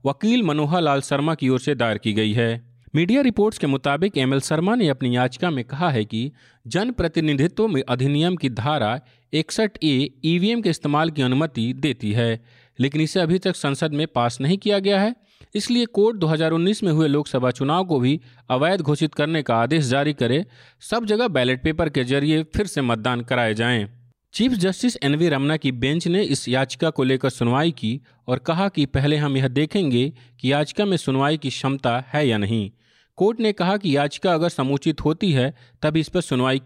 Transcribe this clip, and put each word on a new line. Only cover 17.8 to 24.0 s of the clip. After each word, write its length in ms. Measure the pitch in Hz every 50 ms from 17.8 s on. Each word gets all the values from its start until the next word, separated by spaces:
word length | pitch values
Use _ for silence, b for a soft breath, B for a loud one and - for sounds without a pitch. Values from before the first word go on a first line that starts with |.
| 185
को 160 | 175 156 131
भी 200 | 123 131 151 - b b b b b -
अवैध 300 | 127 127 147 170 196 190
घोषित 340 | 151 143 147 - 160 151 -
करने 280 | - 147 156 165 156
का 140 | 131 - 117
आदेश 280 | 113 117 127 156 165 143
जारी 300 | 117 127 139 143 151 143
करे, 320 | - 123 117 127 156 208 b b b b b b b
सब 240 | - - 214 240 233
जगह 240 | 208 208 220 254 226
बैलेट 340 | 151 131 123 127 127 127
पेपर 260 | - 160 156 165 170 156
के 160 | 143 143 123
जरिए 380 | 123 135 143 143 151 156 156
फिर 240 | 156 - - - 208
से 140 | 185 - 147
मतदान 400 | 135 120 117 110 107 127 123 120
कराए 340 | 117 - 131 123 120 110 107
जाएं। 340 | 110 117 120 123 110 101 104 - -